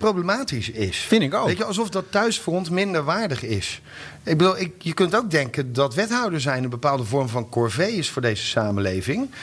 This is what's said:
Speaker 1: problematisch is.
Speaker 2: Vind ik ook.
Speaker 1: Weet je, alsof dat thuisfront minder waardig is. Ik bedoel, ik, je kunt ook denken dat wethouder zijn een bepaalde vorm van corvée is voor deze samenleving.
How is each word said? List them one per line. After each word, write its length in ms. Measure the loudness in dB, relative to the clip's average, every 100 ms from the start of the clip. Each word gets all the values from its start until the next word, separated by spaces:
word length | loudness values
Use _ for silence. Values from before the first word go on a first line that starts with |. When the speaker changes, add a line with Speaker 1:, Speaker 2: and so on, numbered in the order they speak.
| 0
Speaker 1:
problematisch 600 | 2 0 -2 -2 -4 -4
is. 260 | -2 -2 -2
Speaker 2:
Vind 260 | 2 2
ik 120 | 4
ook. 120 | 2 0
Speaker 1:
Weet 100 | 0
je, 80 |
alsof 240 | -2 -2 -2
dat 140 | -4 0
thuisfront 600 | 0 2 0 -2 -2 0
minder 340 | 0 0 0
waardig 380 | 0 0 -2 -4
is. 380 | -2 -2 -4 -8 -14 -18 -16 -8
Ik 160 | 0 4
bedoel, 200 | 4 4
ik, 140 | -4 -6
je 140 | -4
kunt 200 | 0 2 2
ook 140 | 2
denken 420 | 0 0 -2 -2
dat 220 | 0 2
wethouder 460 | 2 0 0 0 0
zijn 240 | 0 0
een 60 | -2
bepaalde 340 | 0 0 0
vorm 240 | 0 0 0
van 200 | -2 -2
corvée 440 | 0 2 2 0
is 180 | 0 -4
voor 120 | 0
deze 220 | 0 0 0
samenleving. 840 | 0 2 2 0 0 0 -2 -4 -8